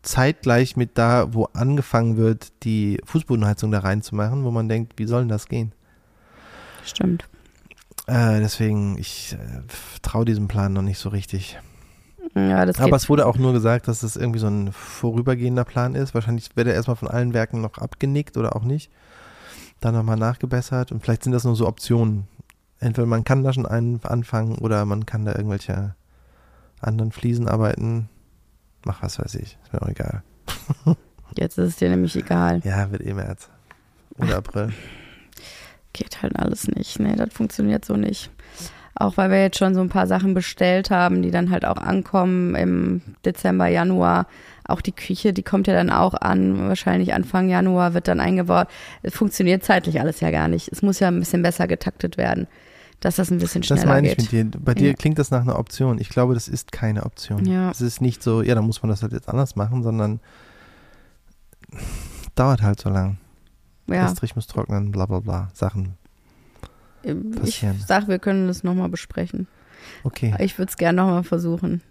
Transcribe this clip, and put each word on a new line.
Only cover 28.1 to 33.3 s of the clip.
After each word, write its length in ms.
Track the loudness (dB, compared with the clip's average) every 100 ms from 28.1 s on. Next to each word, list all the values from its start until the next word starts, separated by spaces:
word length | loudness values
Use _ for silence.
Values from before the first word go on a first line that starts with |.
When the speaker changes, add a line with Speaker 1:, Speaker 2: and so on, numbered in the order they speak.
| _ _ _ _ _ _ _ -8
Speaker 1:
mach 160 | -6
was 160 | -6 -6
weiß 160 | -8 -8
ich, 220 | -12 -16
ist 100 | _
mir 80 | -6
auch 60 | -4
egal. 340 | -4 -6 -6 -12 _ -12 -12 -6 -2 2
<laughs> 100 | 0 _ -20 -12 -4
Speaker 2:
Jetzt 220 | -4 0
ist 100 | -2
es 80 | 0
dir 140 | 0
nämlich 260 | 2 0 -2
egal. 440 | 0 2 2 2
Speaker 1:
Ja, 260 | 0 0 -2
wird 120 | -4
eh 100 | -6
März 340 | -6 -6